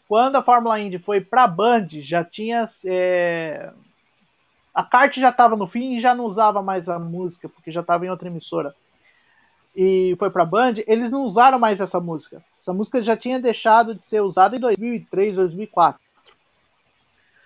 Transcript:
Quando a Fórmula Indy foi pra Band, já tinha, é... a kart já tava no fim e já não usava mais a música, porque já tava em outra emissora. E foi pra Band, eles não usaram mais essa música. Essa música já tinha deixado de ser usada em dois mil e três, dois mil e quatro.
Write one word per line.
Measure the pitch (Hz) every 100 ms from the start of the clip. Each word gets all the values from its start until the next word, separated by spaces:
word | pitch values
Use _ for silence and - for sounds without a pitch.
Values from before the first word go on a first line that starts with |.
| -
Quando | 208 262 269
a |
Fórmula | 240 247 233 214
Indy | 202 180
foi | 190 202
pra | 190 247 247
Band, | 170 220 240 175
já | 156 139 170
tinha, | 170 - 220 233 220 -
é... | 185 185 180 180 175 170 160 143 - - _ _ _ _ _ _ _ _ _
a | -
kart | - 247 277 254
já | 262
tava | 247 240 220
no | 185
fim | 240 262 240
e |
já | 247
não | 247 233
usava | 190 214 202
mais | 196 190 175
a | 175
música, | 170 175 180 170 156
porque | - -
já | 165
tava | 170 175 185
em |
outra | 180 175
emissora. | 170 - 170 143 - _ _ _ _ _ _ _ _ _
E | 190 185 190 185 175
foi | 196
pra | 190
Band, | 165 190 254 220 214
eles | 226 240
não | 269
usaram | 262 190 254 262
mais | 226 196
essa | 185 180
música. | 175 160 - 160 _ _
Essa | -
música | 185 214 262
já | 220 220
tinha | 247 262
deixado | 240 214 226 220 220 202
de | -
ser | 214
usada | 202 175 196
em | 247
dois | 247 190
mil | 226
e | 233
três, | 165 180 208
dois | 190 185
mil | 170
e | 214
quatro. | - 160 131 _ _ _ _ _ _ _ _ _ _ _ _ _ _